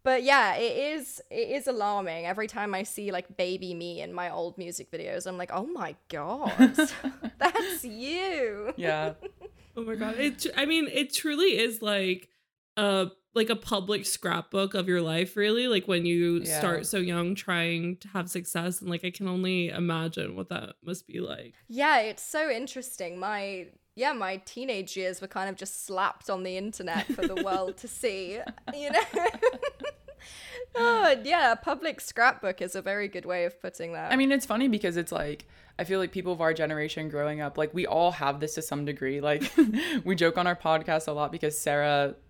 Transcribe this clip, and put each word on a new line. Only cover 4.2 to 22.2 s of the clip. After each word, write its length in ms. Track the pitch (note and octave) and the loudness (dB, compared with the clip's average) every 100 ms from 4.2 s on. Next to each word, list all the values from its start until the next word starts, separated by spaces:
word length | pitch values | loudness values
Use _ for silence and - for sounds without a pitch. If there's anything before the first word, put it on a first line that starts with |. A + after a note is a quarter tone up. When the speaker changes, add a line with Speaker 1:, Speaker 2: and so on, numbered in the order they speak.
| F3 | -6
Speaker 1:
old 260 | E3+ E3+ F3+ | -4 -6 -6
music 320 | F3 F3+ - | -10 -10 -10
videos, 380 | E3 - - F#3 | -10 -6 -6 -6
I'm 100 | F3+ | -8
like, 140 | F3+ | -4
"Oh 120 | F#3 B3+ | -4 -4
my 300 | E4+ E3+ D3+ _ | -6 -8 -10 _
God, 680 | D#3 D3+ B3+ A#3+ - B3+ C#4+ D4+ - C4 | -8 -6 -2 -2 6 6 8 0 -2 -8
<laughs> 260 | - - - | -8 -12 0
that's 460 | C#4+ G#4+ G4 E4+ | 2 2 -2 -6
you." 880 | B3 G#3+ C4 E4+ F#4+ E4 A#3 G3+ G#3+ - | -8 -8 -6 -4 -2 -2 -2 -2 -8 -2
Speaker 2:
Yeah. 360 | E3 D#3 D#3 D#3 G4+ _ G4+ - - - | -2 0 -2 -6 -16 _ -20 -20 -14 -10
Speaker 3:
Oh 80 | |
my 120 | A3+ A3 | -6 -4
God. 200 | G#3+ A#3 | -4 0
It 220 | C#4+ B3 | -2 0
tr-, 100 | - - | -4 0
I 100 | C#4+ | 2
mean, 220 | D#4+ C#4+ | 2 2
it 200 | C4 C#4 | 0 0
truly 440 | - D#4 D4 F#4 - | -2 -2 4 4 6
is, 240 | A#3 A3 | 2 0
like, 460 | G#3+ G3+ F#3+ F#3 - _ _ _ _ - | 0 0 0 -2 -6 _ _ _ _ 0
a, 360 | G3+ F#3+ F#3 - _ | 4 4 2 -4 _
like, 160 | A#3 A3 | 0 2
a 60 | A3 | 0
public 500 | - G3+ F#3+ G#3 G3+ | 0 -2 0 -2 0
scrapbook 680 | - F3+ E3 - G3 G3 | -2 -2 -2 0 0 0
of 160 | G3 F#3 | 0 2
your 120 | F3+ | 2
life, 360 | E3 E3 F3+ G#3 | 2 0 0 2
really. 300 | G#3 A3+ B3+ | 2 4 4
Like, 180 | G#3 F#3+ | 2 4
when 180 | F3 E3+ | 2 4
you 360 | F3 E3+ E3+ | 4 4 2
Speaker 2:
Yeah. 160 | E3+ D#3 | 2 2
Speaker 3:
start 260 | F3 E3+ - | 2 0 0
so 120 | G3+ | -2
young 360 | F3+ F3 F3 | 0 0 0
trying 640 | G3 - F3 E3+ E3+ E3+ F3+ | -2 -2 0 0 0 -2 -6
to 120 | G3+ | -6
have 200 | F#3+ F3+ | -6 -4
success, 520 | F#3 F3 F3 E3+ F3+ | -6 -4 -2 -2 -4
and, 80 | F#3 | -4
like, 160 | E3+ F#3 | -4 -4
I 40 | |
can 180 | F3+ G3 | -4 -2
only 400 | F3+ F#3 F#3 E3+ | 0 2 2 0
imagine 680 | - F3 E3 E3 E3 - F#3 | 0 0 0 -2 -4 -6 -6
what 140 | F#3 | -6
that 260 | F3 - - | -6 -8 -12
must 240 | E3 - - | -10 -10 -8
be 140 | A#2 | -6
like. 320 | - - A#2 _ _ | -6 -8 -12 _ _
Speaker 1:
Yeah, 300 | A#3 D4 C#4 | 0 4 4
it's 220 | A3 G#3 | 2 -6